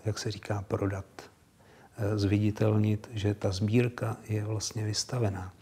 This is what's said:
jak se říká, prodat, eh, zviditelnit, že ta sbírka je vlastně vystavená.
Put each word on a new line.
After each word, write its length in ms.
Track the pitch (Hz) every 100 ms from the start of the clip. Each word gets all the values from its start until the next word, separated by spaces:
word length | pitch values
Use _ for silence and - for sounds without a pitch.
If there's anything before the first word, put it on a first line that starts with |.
| 110
jak 140 | 104
se 120 | 110
říká, 340 | 101 - 104 98
prodat, 380 | 113 98 95 - - - - _ _ - - - -
eh, 200 | 101 107
zviditelnit, 920 | 98 104 104 104 110 107 104 107 -
že 200 | 110 104
ta 180 | 101 101
sbírka 680 | 95 104 117 123 - 113 113 -
je 140 | 107 104
vlastně 380 | 110 - 107 107
vystavená. 680 | 104 - 127 107 95 92 -